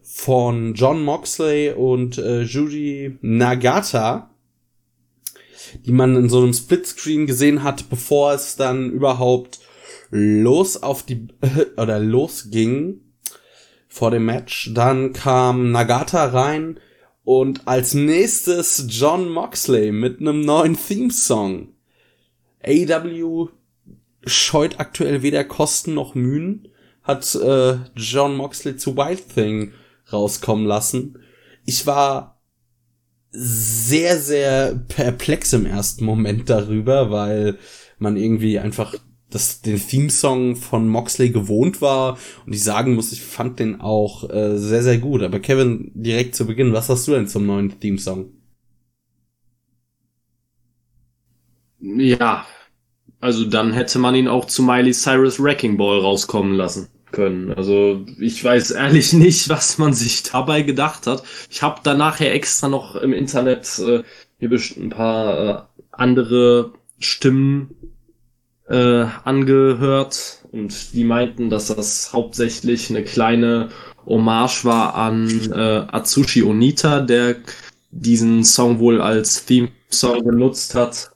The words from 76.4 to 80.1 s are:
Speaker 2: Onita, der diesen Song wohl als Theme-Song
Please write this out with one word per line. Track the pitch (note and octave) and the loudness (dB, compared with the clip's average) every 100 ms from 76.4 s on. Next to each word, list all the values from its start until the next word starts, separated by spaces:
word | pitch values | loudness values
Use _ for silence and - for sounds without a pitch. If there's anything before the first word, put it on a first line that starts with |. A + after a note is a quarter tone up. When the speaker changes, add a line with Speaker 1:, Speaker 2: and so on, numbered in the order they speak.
Speaker 2:
Onita, | G2+ G#2+ B2+ D3 D#3 C#3+ | 4 4 2 4 2 2
der | B2+ A#2+ A#2+ A#2+ - - - _ _ | 2 2 2 -2 -8 -18 -20 _ _
diesen | - A#2 A2+ A2+ A2+ | -6 2 4 4 4
Song | A2 - A#2+ A#2 | 4 4 4 4
wohl | A#2 A2+ | 4 4
als | F2+ A2 G#2+ - | 2 0 0 -4
Theme-Song | - B2 A#2+ - _ - B2 | 2 4 4 -6 _ -2 0